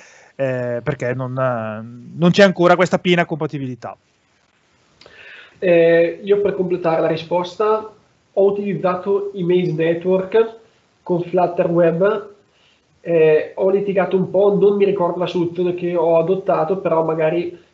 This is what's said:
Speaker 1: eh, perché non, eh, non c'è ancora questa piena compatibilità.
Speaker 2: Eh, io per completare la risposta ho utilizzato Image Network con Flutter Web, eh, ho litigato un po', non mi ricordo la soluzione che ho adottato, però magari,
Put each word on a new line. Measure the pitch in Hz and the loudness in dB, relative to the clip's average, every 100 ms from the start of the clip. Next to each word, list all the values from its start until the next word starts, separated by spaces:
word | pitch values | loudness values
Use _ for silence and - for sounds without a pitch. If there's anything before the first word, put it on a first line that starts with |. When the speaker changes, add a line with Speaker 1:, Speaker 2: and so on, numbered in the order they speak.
| - - _ | -20 -20 _
Speaker 1:
eh, | - 135 127 123 120 | -6 -4 -4 -4 -4
perché | 117 139 123 | -6 -4 -4
non, | 123 127 131 | -4 -6 -4
eh, | 131 120 110 107 113 120 120 139 | -2 -2 -6 -10 -14 -18 -16 0
non | 175 | 2
c'è | 185 | 6
ancora | 196 175 175 180 | 4 6 4 4
questa | 175 185 | 2 0
piena | 185 175 165 | 0 0 0
compatibilità. | 156 151 147 131 120 101 98 _ _ _ _ _ _ _ _ _ _ - - - - - _ | -4 -6 -6 -10 -10 -14 -16 _ _ _ _ _ _ _ _ _ _ -20 -20 -20 -20 -20 _
Speaker 2:
Eh, | 190 170 165 165 170 - | 2 4 6 4 2 -2
io | 202 202 | -2 0
per | 190 185 | 0 -2
completare | 175 175 170 160 | -4 -2 -2 0
la | 160 | -2
risposta | 160 - 175 180 - 185 220 - - _ _ _ | -4 -4 -4 -4 -4 -2 -2 -4 -18 _ _ _
ho | - 196 | 0 0
utilizzato | 208 202 160 185 175 196 196 202 196 | 0 -4 -4 -2 -4 -2 -4 -4 -6
Image | 175 180 165 | 0 0 0
Network | 156 165 170 185 185 185 226 226 - _ _ _ _ | -2 -2 -2 -2 -2 0 0 0 -6 _ _ _ _
con | - 175 | -4 -4
Flutter | 175 180 175 - 165 | -2 0 0 0 0
Web, | 170 165 170 196 214 - - _ _ _ _ _ _ | 2 2 2 0 -2 -8 -20 _ _ _ _ _ _
eh, | - 165 156 151 - - | -2 4 4 4 0 -2
ho | 190 | 0
litigato | 196 202 185 180 190 | 0 0 -2 0 0
un | 175 | 0
po', | 185 202 185 | 2 2 4
non | 202 202 | 2 4
mi | 196 | 2
ricordo | 175 170 175 | 2 -2 -2
la | 175 | -4
soluzione | 180 170 175 180 175 | -2 -4 -2 -4 -2
che | 175 175 | -4 -2
ho | 165 165 | 2 2
adottato, | 160 190 185 160 156 190 | 2 -2 0 0 0 -2
però | 175 160 | 0 0
magari, | 160 160 156 170 - - _ | 0 0 0 -2 -6 -12 _